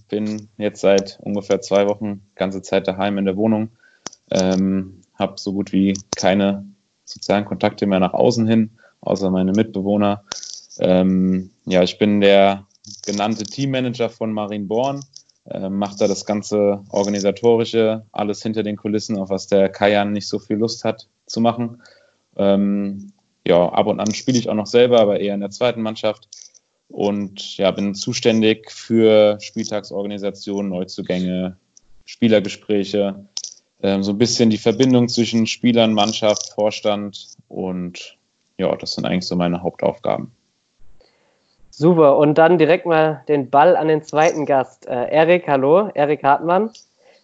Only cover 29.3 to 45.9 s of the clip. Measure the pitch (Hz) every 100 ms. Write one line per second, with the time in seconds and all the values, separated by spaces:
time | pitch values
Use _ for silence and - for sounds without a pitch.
29.3 | 104 - 113 107 104 - 98 101 101 98
30.3 | 98 104 101 101 90 92 - 92 90 92
31.3 | 90 92 92 _ _ _ - - - 113
32.3 | 107 98 - - 104 95 104 98 98 101
33.3 | - - - _ _ 98 98 98 101 117
34.3 | - 113 107 117 107 131 123 120 120 110
35.3 | 113 110 - 120 117 113 107 104 110 107
36.3 | 101 - - 107 - 107 101 104 - -
37.3 | - - 95 92 92 87 - - _ _
38.3 | _ _ - 92 - - - - 92 -
39.3 | 90 87 87 87 - - - - - -
40.3 | _ _ _ _ _ - - _ _ _
41.3 | _ _ _ _ - 156 165 147 139 147
42.3 | 151 160 175 151 185 175 160 156 147 -
43.3 | 147 123 143 170 170 156 156 - 151 165
44.3 | 156 139 135 123 _ - 120 120 156 165
45.3 | 180 151 139 135 175 208